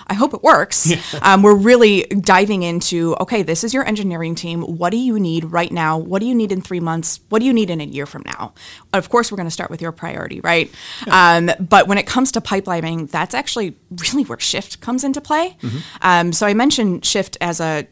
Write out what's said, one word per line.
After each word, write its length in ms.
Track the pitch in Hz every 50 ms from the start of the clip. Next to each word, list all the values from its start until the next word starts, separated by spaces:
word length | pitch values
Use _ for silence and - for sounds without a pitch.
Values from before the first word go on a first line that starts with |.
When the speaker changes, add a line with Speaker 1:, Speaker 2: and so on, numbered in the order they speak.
| - -
Speaker 1:
"I 60 | 202
hope 200 | 202 262 302 -
it 80 | 196 -
works." 480 | 311 294 147 175 - - - - 160
Speaker 2:
Yeah. 100 | 175 165 - - - 147 -
Speaker 1:
Um, 200 | 196 190 196 196
we're 120 | 208 208
really 480 | 202 196 233 247 240 233 214 202 180 -
diving 560 | - 208 202 165 208 185 185 202 202 208 185 175
into, 500 | 170 170 175 - - 175 170 165 165 - -
"Okay, 220 | 185 - 247 214 180
this 200 | 151 165 165 -
is 100 | 226 254
your 140 | 262 269
engineering 480 | 214 214 208 202 190 170 165 165 165 170
team. 280 | 165 - 170 170 170 165
What 280 | - 170 165 175 180
do 60 | 220
you 240 | 233 262 254 220 208
need 240 | 190 165 160 165 165
right 260 | 160 165 170 175 -
now? 260 | 180 170 160 156 160
What 220 | 160 165 175 190 196
do 60 | 220
you 80 | 247 254
need 160 | 233 220 196
in 100 | 196 185
three 200 | - - 185 175
months? 400 | 170 165 165 165 165 - - - _ _
What 100 | 208 220
do 60 | 240
you 60 | 269 240
need 180 | 226 214 175
in 100 | 170 160
a 40 | 147
year 220 | - - 139 143
from 160 | - - - -
now?" 260 | - - - - - - - - - - - - _ -
Of 180 | 190 175 -
course, 200 | - 240 233 -
we're 60 | 208
gonna 140 | 190 175 165
start 200 | - - - -
with 100 | - 165
your 120 | 170 165 165
priority, 480 | - - 165 - - - - - -
right? 320 | - 170 170 165 160 - - - - - - - -
Speaker 2:
Yeah. 300 | - - 185 180 175 170
Speaker 1:
Um, 160 | 170 170 175 - -
but 260 | 190 - 208 190 147
when 120 | 190 202 202
it 80 | 202
comes 260 | - - 254 262 254 -
to 80 | 233
pipelining, 680 | - - 202 196 196 190 175 170 160 160 165 165 156 139
that's 220 | - 156 170 - -
actually 420 | 254 285 - - 233 202 170 - _ _ _
really 340 | 185 175 160 - 247 294 247
where 160 | - 117 -
Shift 400 | - - - - - - - -
comes 240 | - 226 247 254 277
into 160 | 277 269 285
play. 300 | 294 - 302 311 339 370 - - -
Speaker 2:
Mm-hmm. 160 | 120 107 147 165 - - -
Speaker 1:
Um, 320 | - 185 180 175 170 175 160
so 140 | - 214
I 80 | 208 202
mentioned 500 | 220 254 294 - 254 220 196 175 165 -
Shift 320 | - - 202 190 - - - -
as 180 | 175 165 -
a 260 | 165 160 156 151 135 -